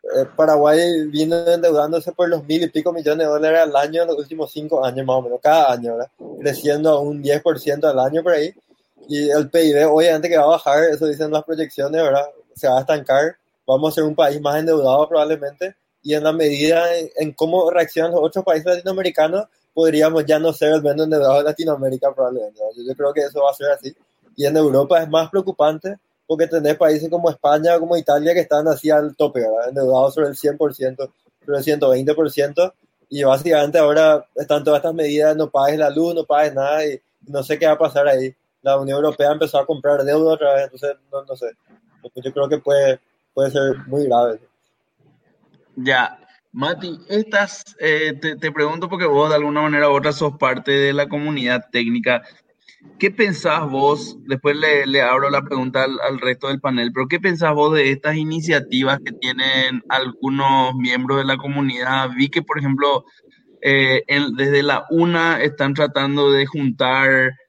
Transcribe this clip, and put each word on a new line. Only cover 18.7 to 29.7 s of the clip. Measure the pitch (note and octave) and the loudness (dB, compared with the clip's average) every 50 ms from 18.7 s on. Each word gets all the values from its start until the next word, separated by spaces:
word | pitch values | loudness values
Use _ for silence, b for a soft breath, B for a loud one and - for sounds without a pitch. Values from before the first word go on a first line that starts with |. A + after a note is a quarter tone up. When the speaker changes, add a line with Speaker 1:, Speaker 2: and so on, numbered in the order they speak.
| F3+ F3 F3 F#3+ F#3+ F#3+ F#3 F3+ - - D#3 D#3 F3 G3 G#3+ _ _ _ _ _ _ | -2 -2 -2 -6 -4 -2 -4 -2 0 0 0 0 0 -4 -4 _ _ _ _ _ _
Speaker 1:
podríamos | D#3+ E3 D#3+ D#3 D3+ D#3 D#3+ E3 D#3+ D3 | 2 2 2 4 4 2 4 2 0 2
ya | C#3+ D#3 | 2 0
no | D3+ D#3+ E3 D3+ | 2 2 0 0
ser | - D3+ D3+ D#3 | 2 2 2 2
el | D#3+ | 2
menos | D3 D3 C#3+ D3+ D#3+ | 2 0 0 0 0
endeudado | D#3 D#3 D3 C#3+ C3 C3+ | 0 2 2 4 4 4
de | C#3+ C#3+ | 4 2
Latinoamérica | D3+ D3+ - E3 D#3+ D3 C3+ C3+ C3+ C3 C3 C#3 C#3 C3+ | 0 -2 -2 -2 -2 -2 -2 -2 -4 -2 0 -2 -2 0
probablemente, | - C3 B2 B2+ B2 G#2+ G#2 G#2+ G#2+ | 0 -2 -2 -2 -6 -8 -8 _ -8
¿verdad? | G#2+ A2 A#2 | -8 -8 -8
Yo, | A#2+ A#2+ | -10 -10
yo | B2+ C3 | -10 -6
creo | C3+ C#3+ C#3+ C#3+ | -2 -2 -2 0
que | D3+ | -2
eso | C#3+ C#3+ - D3 | -4 -2 -2 0
va | C#3 C#3 | 0 0
a | C#3 | 0
ser | - C#3 C#3+ | 0 -2 -2
así. | C#3+ C#3 C3+ C3+ - _ _ _ _ _ _ _ _ | -2 -2 -4 -14 -16 _ _ _ _ _ _ _ _
Y | - C#3+ | -2 -2
en | C#3+ D#3 | 0 2
Europa | D#3+ D#3 D3 C3 C3+ C#3+ C3+ F3+ E3 | 2 2 4 4 2 2 4 2 0
es | E3 D#3 | 2 2
más | D#3 D#3+ D#3+ D#3+ | 0 0 0 0
preocupante, | - G3 F#3 F#3+ F3+ - D3 D3+ D#3 D#3 - F#3+ G3+ G3 _ _ _ _ _ | -2 -4 -4 -4 -2 0 0 0 0 -2 -10 -12 -12 _ _ _ _ _ _
porque | - D#3+ D3+ E3 | -4 -2 -2 0
tenés | E3 E3 E3 D3 D3 D#3 | 0 0 0 0 0 2
países | D3+ F3+ D#3 D#3 D3+ D#3 D#3+ | 2 2 2 2 0 -2 -4
como | E3+ F3 E3+ E3 | -4 0 0 -2
España, | D3 _ - C#3+ D3 D#3 D#3 E3+ E3+ E3+ | -2 _ 2 2 2 4 4 2 2 2
como | E3 E3+ F3 | 2 0 -2
Italia, | E3+ D3+ - C#3+ D3 D3+ E3 E3+ | -2 2 0 0 2 2 2 2
que | F3+ | 0
están | D#3+ - D3+ D3 D3+ D#3+ | 0 0 0 0 2 0
así | D3+ C#3 - D3+ | -2 0 0 2
al | D3+ D3+ D3+ D3+ C#3 | 2 2 0 -2 -2
tope, | - D3+ C#3+ - B2+ | -2 -2 -2 0 -2
¿verdad? | A#2 A2 A2 A2+ A#2+ | -2 0 0 -2 -2
Endeudados | B2+ | -4